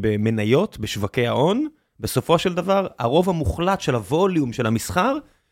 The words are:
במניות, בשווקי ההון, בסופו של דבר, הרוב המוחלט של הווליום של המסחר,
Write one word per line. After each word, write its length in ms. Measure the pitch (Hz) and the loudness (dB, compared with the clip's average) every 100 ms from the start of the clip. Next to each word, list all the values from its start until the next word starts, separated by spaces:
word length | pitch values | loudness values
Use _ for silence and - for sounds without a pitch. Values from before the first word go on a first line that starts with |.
במניות, 760 | 110 104 107 110 107 131 208 - | 0 0 0 0 2 2 2 -4
בשווקי 480 | 107 104 101 - 120 | -8 -4 -4 -2 0
ההון, 400 | 113 151 226 302 - _ - | 2 2 2 -2 -8 _ -10
בסופו 380 | 110 - - 160 | -4 -2 2 2
של 140 | 185 | 0
דבר, 340 | 175 180 196 185 - | -2 0 0 -2 -2
הרוב 300 | 120 147 185 | 0 2 2
המוחלט 520 | 170 131 139 175 196 | 0 -2 -2 0 0
של 140 | - 123 | 0 -2
הווליום 580 | 95 156 190 175 127 | 0 0 2 0 -2
של 120 | 110 113 | -2 0
המסחר, 520 | 113 - 175 220 285 - _ _ | 0 -2 0 0 -2 -6 _ _